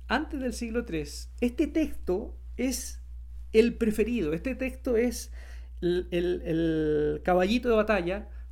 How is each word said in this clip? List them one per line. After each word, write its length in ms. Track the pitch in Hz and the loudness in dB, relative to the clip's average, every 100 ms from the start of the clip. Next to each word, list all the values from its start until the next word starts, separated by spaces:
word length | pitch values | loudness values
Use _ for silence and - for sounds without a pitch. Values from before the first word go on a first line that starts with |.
| - | -2
antes 320 | 226 311 294 | -2 -2 -4
del 140 | 254 | -4
siglo 320 | - 233 226 214 | -4 -4 -4 -2
tres, 460 | 160 147 - - - | -4 -4 -8 -12 -2
este 240 | 240 - 294 | 0 0 0
texto 720 | 320 311 - - 180 - - - - | 2 0 0 -2 -2 -4 -10 -10 -4
es 460 | 254 247 - - - - - - - | -2 -2 -6 -10 -12 -12 -12 -10 2
el 220 | 220 233 | 6 6
preferido, 600 | - 226 214 214 240 156 | 4 2 2 2 2 0
este 200 | 175 262 | 0 -2
texto 420 | 247 262 262 269 226 | -2 -4 -4 0 2
es 360 | 240 233 - - - - - - | 2 0 -8 -12 -12 -12 -12 -4
el, 260 | 165 180 175 | 0 0 0
el, 320 | 175 180 175 165 | 0 0 0 0
el 760 | 165 165 160 156 151 151 151 | 2 2 2 2 2 2 0
caballito 440 | - 180 190 240 240 | 4 4 6 4 4
de 80 | 220 | 4
batalla 540 | 214 208 175 196 214 - - | 4 2 2 -2 -6 -12 -6